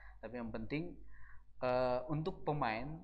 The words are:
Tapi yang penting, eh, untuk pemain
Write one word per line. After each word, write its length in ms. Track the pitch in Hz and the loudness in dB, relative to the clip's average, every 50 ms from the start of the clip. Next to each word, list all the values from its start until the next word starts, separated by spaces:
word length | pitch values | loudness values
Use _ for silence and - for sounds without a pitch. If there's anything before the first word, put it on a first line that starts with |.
| - - - | -14 -14 -12
Tapi 180 | - - 107 120 | -10 -8 -6 -4
yang 140 | 123 117 110 | -4 -4 -4
penting, 420 | 113 113 110 107 143 151 175 - - - - - - - - - - - - - - | -2 -4 -2 0 0 0 0 -2 -6 -8 -8 -8 -8 -8 -8 -8 -8 -12 -12 -12 -4
eh, 420 | - 127 127 127 127 127 123 123 127 - | 0 2 4 6 6 6 6 4 4 2
untuk 380 | - 151 151 156 190 190 - - | 2 0 2 2 0 -2 0 0
pemain 560 | 160 147 147 135 113 107 113 127 147 156 170 | 2 2 4 4 2 2 0 0 -2 -4 -6